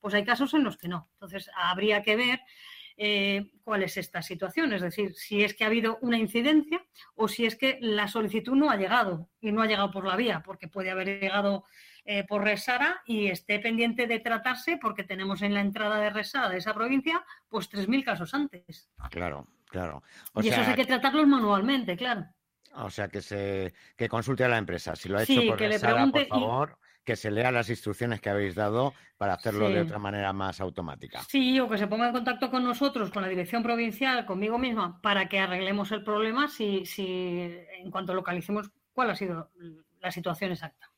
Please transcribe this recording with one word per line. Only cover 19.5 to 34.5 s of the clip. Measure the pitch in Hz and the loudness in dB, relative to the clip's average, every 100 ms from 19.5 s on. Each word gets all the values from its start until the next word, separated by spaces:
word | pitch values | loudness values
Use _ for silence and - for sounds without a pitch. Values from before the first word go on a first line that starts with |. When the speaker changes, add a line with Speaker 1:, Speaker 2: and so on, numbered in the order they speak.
| _ _ | _ _
Speaker 2:
claro. | 90 87 71 _ - - | -6 -6 -8 _ -20 -8
O | 214 | 0
Speaker 1:
Y | 220 | 2
esos | 226 | 4
Speaker 2:
sea | 226 | 4
Speaker 1:
hay | 254 | 2
que | 254 | 2
tratarlos | 254 269 285 294 | 2 2 6 6
manualmente, | 269 214 202 220 277 214 | 6 4 4 4 0 0
claro. | 175 247 220 160 _ _ _ _ | -4 -2 -4 -6 _ _ _ _
Speaker 2:
O | 277 107 | -10 -8
sea, | - 101 | -6 -6
que | 101 | -6
se, | - 101 101 98 92 - - - | -8 -4 -2 -2 -4 -8 -20 -6
que | 117 | -2
consulte | 117 117 135 | -2 -2 2
a | 127 | 4
la | 117 | 2
empresa. | 92 87 - 80 | 0 -6 -6 -8
Si | 92 | -2
lo | 98 | 0
ha | 117 | 4
Speaker 1:
Sí, | |
Speaker 2:
hecho | 262 233 | 4 4
por | - | 2
Speaker 1:
que | |
le | 214 | 0
Speaker 2:
Red | 214 | 2
Sara, | 233 | 2
Speaker 1:
pregunte | 233 269 294 | 4 4 4
Speaker 2:
por | 277 - | 2 0
Speaker 1:
y | |
Speaker 2:
favor, | - 131 151 - _ _ | 2 0 -2 -6 _ _
que | - 113 | -4 -2
se | 107 | 0
lea | 104 123 | 0 2
las | 123 113 | 2 0
instrucciones | 117 - 101 120 110 | -4 -4 -4 -2 -2
que | 104 | 0
habéis | 101 98 | 0 0
dado | 87 104 113 135 - - _ | 0 0 2 0 -2 -20 _
para | 101 | -2
hacerlo | 90 113 104 104 | 0 -2 2 2
de | |
Speaker 1:
Sí. | 98 | 4
Speaker 2:
otra | 165 104 | 0 -2
manera | 101 101 98 | -4 -2 -2
más | 98 95 90 | -2 -4 -4
automática. | 92 - 82 67 - 60 - | -6 -6 -8 -10 -12 -12 -2
Speaker 1:
Sí, | 277 254 262 | 0 4 2
o | 240 | 2
que | 214 | 0
se | 202 | 0
ponga | 214 240 | 0 0
en | |
contacto | 240 240 247 254 | 0 -2 -2 -2
con | 254 | 0
nosotros, | 247 240 277 262 190 | 0 0 0 0 -4
con | 202 | -2
la | 185 | -2
dirección | 185 175 233 | -2 -2 -2
provincial, | 226 233 233 202 269 254 | 0 0 -2 0 0 0
conmigo | 233 190 214 | -2 -2 0